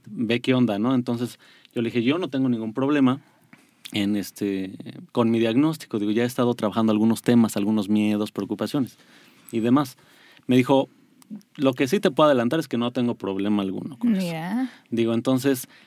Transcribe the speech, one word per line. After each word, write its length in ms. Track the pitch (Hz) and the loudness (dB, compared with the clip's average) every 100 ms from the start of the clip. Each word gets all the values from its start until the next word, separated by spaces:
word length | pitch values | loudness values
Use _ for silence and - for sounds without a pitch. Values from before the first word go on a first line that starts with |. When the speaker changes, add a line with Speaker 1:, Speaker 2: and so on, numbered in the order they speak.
| - | -14
Speaker 1:
"Ve 340 | 147 113 120 | -6 -2 -2
qué 140 | 123 | 0
onda", 240 | 127 120 101 | 0 2 0
¿no? 160 | 113 | 0
Entonces, 440 | 131 123 117 120 - - - _ | -2 -2 -4 -6 -10 -20 -20 _
yo 80 | - | -6
le 80 | 117 | -4
dije, 120 | 120 | -2
"Yo 140 | 117 160 | 0 0
no 100 | 175 | -2
tengo 200 | 135 131 | -2 0
ningún 240 | 117 113 | -2 -4
problema 480 | 110 135 147 131 135 - _ _ - _ _ - | -4 0 4 4 2 -6 _ _ -20 _ _ -10
en 240 | - 101 104 | -4 -2 -2
este, 560 | 92 - 101 98 95 - - - - | -4 -6 -4 -4 -6 -12 -14 -16 -8
con 180 | - 117 | 0 2
mi 80 | 117 | 2
diagnóstico". 600 | 113 113 156 156 - 110 | 2 0 -2 -4 -6 -4
Digo, 140 | 104 | 0
"Ya 100 | 107 | 0
he 40 | 120 | 0
estado 280 | 123 120 | 0 0
trabajando 380 | 120 107 104 113 | 0 -2 0 2
algunos 280 | 107 110 110 | 2 2 2
temas, 340 | - 120 110 - | 4 4 4 2
algunos 320 | 101 110 95 | 0 0 0
miedos, 420 | 107 107 104 104 | 2 2 0 -4
preocupaciones 640 | - 98 110 107 147 117 - _ - - _ - | -6 -6 -4 -4 -2 -4 -8 _ -20 -20 _ -8
y 80 | 117 | -2
demás". 360 | 113 131 135 - _ _ - - - | 2 2 2 -6 _ _ -20 -10 2
Me 100 | 127 | 2
dijo, 320 | 131 135 139 _ _ _ - - - - | 4 2 2 _ _ _ -18 -18 -16 -2
"Lo 180 | 135 | 0
que 120 | 131 135 | 0 0
sí 140 | 202 | 2
te 100 | 196 | 2
puedo 180 | 135 151 | 4 6
adelantar 280 | 131 117 160 | 6 2 -2
es 100 | 160 | -2
que 100 | 117 | -2
no 140 | 120 | -2
tengo 240 | 123 120 110 | -2 -2 -2
problema 460 | 98 98 101 104 | -4 -2 0 0
alguno 360 | 98 101 - 135 | -2 -6 -10 -4
con 160 | 240 196 | 0 0
eso". 100 | 180 | -2
Speaker 2:
Mira. 420 | 160 170 226 254 - - | -6 -6 -4 -4 -8 -8
Speaker 1:
Digo, 220 | 113 113 | -2 0
entonces, 560 | 117 117 131 135 131 - - | 0 0 0 2 -2 -4 -20